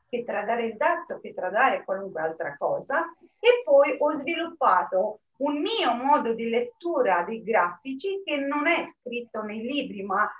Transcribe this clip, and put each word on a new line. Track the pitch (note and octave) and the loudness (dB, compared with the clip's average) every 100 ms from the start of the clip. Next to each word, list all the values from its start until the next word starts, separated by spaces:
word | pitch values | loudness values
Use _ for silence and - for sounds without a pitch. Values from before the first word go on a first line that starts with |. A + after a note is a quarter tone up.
| _ | _
che | A#3+ | -6
tradare | - G#3 G#3 A#3+ A3+ | -4 -4 -2 -2 -2
il | G#3+ | 0
dax | D#4 E4+ - | 0 0 -4
o | - | -10
che | G3+ | -10
tradare | G3 F#3 G3 C4 - | -6 -2 2 2 2
qualunque | - F#3+ G3 D#3+ | -4 -6 -6 -4
altra | D#3 D#3+ D#3 - | -4 -4 -8 -4
cosa, | E3 C#3+ - C#4+ E4 - - _ | -2 -2 -2 -2 -2 -8 -20 _
e | A4+ B4 | 4 4
poi | E4 C#4 C#4+ - | 6 6 6 4
ho | D4 | 0
sviluppato | D4+ D4 E4 E4 - A#3+ F#3 - F#3 G#3+ G#3+ _ _ | 0 -4 -4 -6 0 4 4 4 0 0 -4 _ _
un | C#4 D4 | -2 0
mio | F#4 A4+ D#4+ A#3+ | -2 0 0 0
modo | C4 D4 A3+ | 2 2 2
di | A3+ A3+ | -2 0
lettura | A#3 A#3+ - E4+ D#4 G#3 F3 - | 0 -2 -6 -2 2 4 2 0
dei | A3+ | -6
grafici | F3+ G#3+ - - C4+ C4+ G4 G4 | 0 2 2 -2 -10 -8 -6 -6
che | E4 D4 | -4 -4
non | C#4 D4 D4 | -2 0 0
è | E4+ - | 0 -2
scritto | - - A#3 A#3 G#3+ | -10 -10 -8 -8 -8
nei | G#3 A3 | -8 -6
libri, | A#3 C#4+ G3 G3+ | -4 -4 -4 -6
ma | G3+ F#3+ G#3+ - | -4 0 0 -4